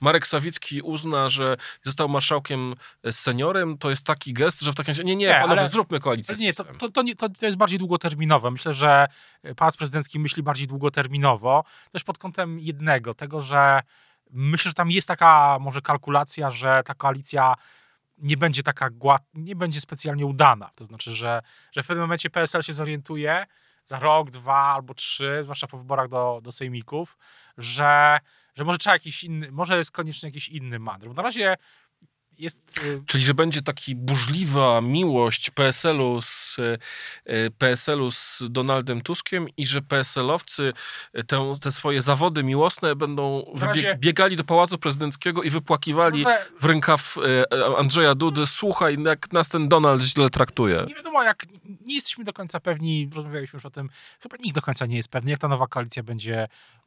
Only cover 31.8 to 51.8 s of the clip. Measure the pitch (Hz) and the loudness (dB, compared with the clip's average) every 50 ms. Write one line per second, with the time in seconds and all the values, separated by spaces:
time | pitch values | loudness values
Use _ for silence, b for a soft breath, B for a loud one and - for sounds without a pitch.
31.8 | b b b _ _ _ _ _ _ _ _ - 156 165 - - _ _ - - | b b b _ _ _ _ _ _ _ _ -12 -12 -10 -12 -12 _ _ -10 -8
32.8 | 147 147 143 139 143 - - 135 127 135 135 139 160 165 143 151 143 - 139 - | -6 -6 -8 -8 -6 -2 0 2 2 2 2 2 2 0 0 -4 -4 -6 -8 -8
33.8 | - 139 131 123 127 131 139 131 117 123 147 180 190 151 135 143 135 127 117 117 | -8 -10 -8 -6 -2 -2 -2 0 0 -2 -2 -2 -2 0 2 4 4 4 4 4
34.8 | 117 123 139 165 185 165 135 123 120 113 - - - - - - 139 135 123 - | 2 2 0 2 2 2 2 2 2 2 0 -2 -6 -6 -2 0 2 2 2 0
35.8 | - 165 156 143 131 123 123 120 113 - - - - - - - 120 117 117 113 | 0 0 0 2 0 0 0 -2 -4 -4 -6 -6 -6 -6 -6 -4 -2 -2 -4 -4
36.8 | B B B B B B B B B - 120 110 113 113 113 - 135 127 123 123 | B B B B B B B B B -4 -2 -2 -2 -2 -2 0 0 0 0 0
37.8 | - - 147 143 131 123 - - - - - - 127 117 120 131 127 135 135 135 | 0 -2 -2 0 -2 -2 -4 -4 -4 -4 -6 -6 -6 -4 -4 -2 0 0 0 -2
38.8 | 127 135 120 117 117 - 175 - - - 190 180 165 - - - 139 127 139 143 | -2 -4 -6 -6 -6 -6 -8 -6 -6 -6 -4 -4 -6 -6 -6 -6 -4 -2 -2 -4
39.8 | 139 - - 139 131 - - 135 127 131 160 175 - - - - 139 135 - B | -4 -2 -2 -2 -2 -2 -2 -2 0 0 0 -2 -2 -6 -6 -2 -2 -4 -4 B
40.8 | B B B B B B B 120 117 - 143 135 135 139 139 143 - 143 135 - | B B B B B B B -10 -4 -2 -2 0 0 -2 -4 -4 -6 -6 -6 -2
41.8 | - 151 147 135 123 143 139 139 165 180 156 151 135 131 135 143 160 180 - - | -2 0 0 2 2 2 2 2 2 0 0 0 -2 0 2 2 2 2 2 0
42.8 | - 156 147 143 156 147 147 143 139 139 139 139 - - - 131 135 208 208 156 | -2 -2 -2 -2 -4 -4 -4 -4 -4 -2 -4 -4 -6 -8 -8 -4 -2 -2 0 0
43.8 | 175 196 185 120 131 170 156 - 190 196 185 156 - - 165 170 175 170 180 - | 0 0 -2 0 0 0 2 4 2 2 2 -2 -2 2 4 4 4 4 0 -4
44.8 | - 156 139 143 151 147 139 - - 180 170 175 170 151 147 165 143 - 160 139 | -4 -4 -4 -2 -4 -6 -6 -4 -4 -2 -2 -2 -2 -2 -2 -2 0 0 -2 -2
45.8 | - 160 147 160 170 165 156 147 147 - 233 214 190 - - - 143 160 160 156 | 0 -2 2 2 2 4 4 2 2 2 2 2 0 -6 -6 0 4 4 4 4
46.8 | - - 156 143 - - - 151 139 131 131 127 127 - - 135 110 131 135 - | 6 4 4 2 2 -4 -6 -2 0 2 4 4 2 2 2 2 2 2 2 2
47.8 | 143 135 135 170 165 147 139 135 165 165 147 147 147 143 - - 214 202 175 - | 2 2 4 6 6 6 6 4 2 0 2 0 0 0 -2 0 0 0 0 2
48.8 | 185 156 147 143 151 160 156 - - - - 170 160 - - 165 151 143 170 160 | 2 2 2 2 2 0 0 0 -2 -2 0 2 2 2 0 0 4 6 6 6
49.8 | 151 143 135 127 127 131 - 147 139 127 - - 127 - - - 117 101 87 82 | 6 6 4 4 2 2 2 4 2 2 4 2 0 0 2 0 2 2 2 2
50.8 | 87 - - - - 320 311 277 240 220 208 - - - 202 185 _ 208 196 - | 0 -4 -8 -12 -8 -2 0 2 2 2 0 -2 -6 -20 _ -20 _ -20 -20 -16